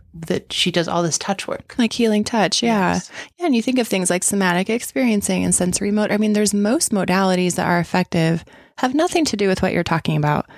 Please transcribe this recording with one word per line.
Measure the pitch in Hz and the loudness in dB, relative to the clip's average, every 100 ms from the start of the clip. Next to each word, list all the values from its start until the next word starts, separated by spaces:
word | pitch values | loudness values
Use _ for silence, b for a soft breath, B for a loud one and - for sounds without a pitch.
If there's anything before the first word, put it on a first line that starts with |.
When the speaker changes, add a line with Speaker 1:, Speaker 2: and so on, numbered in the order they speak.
| - | -16
Speaker 1:
that | 170 160 185 - | -16 -6 -4 -4
she | - 190 | -4 -2
does | 175 160 | 0 -2
all | 170 | -2
this | 170 - | -2 -2
touch | - 196 - | -4 -6 -6
work. | - - - | -10 -8 -2
Speaker 2:
Like | 226 | -2
healing | - 226 214 | 2 2 2
touch, | 208 233 185 - | 0 0 0 0
yeah. | 233 220 175 | 0 2 2
Speaker 1:
Yes. | 175 - B B - | 0 -4 B B -4
Speaker 2:
Yeah, | 349 | 0
and | 240 | 0
you | |
think | 226 254 | 2 0
of | 233 | 0
things | 196 180 | -2 0
like | 180 | -2
somatic | - 202 190 175 190 | 0 0 2 0 0
experiencing | 226 - - 254 208 196 185 | -4 -4 -2 0 0 0 0
and | 180 | 0
sensory | 175 180 180 202 | 0 0 0 -2
motor. | 208 214 | 0 0
I | 208 | 0
mean, | 214 | 2
there's | 208 208 | 2 2
most | 202 202 277 - | 2 0 0 0
modalities | 208 175 185 190 185 180 170 | 0 0 2 2 2 0 0
that | 175 | 0
are | 175 | 0
effective | 170 185 180 175 160 165 - B B - | 0 -2 0 0 2 0 -4 B B -4
have | 254 269 | -2 2
nothing | 359 349 311 | 2 2 0
to | 208 | 0
do | 196 | 0
with | 190 | 2
what | 185 | 0
you're | - | 0
talking | 175 160 - 156 | 0 -2 0 0
about, | 147 147 - | 2 0 -2